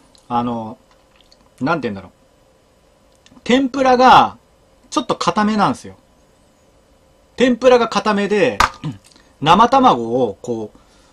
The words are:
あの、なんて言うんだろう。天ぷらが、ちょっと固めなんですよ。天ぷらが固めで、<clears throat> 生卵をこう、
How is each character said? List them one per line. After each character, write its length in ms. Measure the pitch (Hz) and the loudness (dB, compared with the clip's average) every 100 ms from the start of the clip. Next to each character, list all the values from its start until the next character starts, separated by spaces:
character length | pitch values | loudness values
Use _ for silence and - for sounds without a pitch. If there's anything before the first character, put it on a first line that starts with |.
| _ _ - | _ _ -8
あ 160 | 120 | -6
の、 340 | 120 117 110 120 _ _ _ _ _ _ _ - | -4 -6 -10 -16 _ _ _ _ _ _ _ -8
な 140 | 131 156 | -6 -4
ん 60 | |
て 60 | 117 | -6
言 40 | |
う 20 | |
ん 20 | 95 | -10
だ 60 | |
ろ 80 | 95 | -16
う。 1300 | _ _ _ _ _ _ _ _ _ _ _ _ - - | _ _ _ _ _ _ _ _ _ _ _ _ -12 -2
天 240 | 254 269 | 0 0
ぷ 140 | 277 | 0
ら 120 | 262 247 | 2 4
が、 420 | 254 175 - - _ _ _ _ _ | 6 6 4 -4 _ _ _ _ _
ち 80 | 311 | -6
ょ 40 | |
っ 40 | - | -4
と 100 | - | -4
固 300 | - 214 208 | -4 -2 -2
め 100 | 214 | 0
な 140 | 170 | -2
ん 40 | |
で 60 | 120 | -4
す 80 | 95 | -12
よ。 80 | 95 _ _ _ _ _ _ _ _ _ _ _ _ _ - | -20 _ _ _ _ _ _ _ _ _ _ _ _ _ -2
天 180 | 254 240 | -2 2
ぷ 140 | 254 | 4
ら 100 | 247 | 4
が 80 | 233 | 2
固 260 | 202 214 | -4 -2
め 140 | 202 196 | -2 -2
で、 300 | 208 147 101 - - 160 113 | 0 0 0 -2 -4 -14 -14
<clears throat> 400 | _ _ _ - | _ _ _ -4
生 280 | 147 185 240 | 2 4 4
卵 540 | 269 254 127 113 123 | 4 2 0 -2 -2
を 140 | 117 - | -4 -6
こ 300 | - 113 107 _ | -10 -10 -10 _
う、 40 | _ _ _ | _ _ _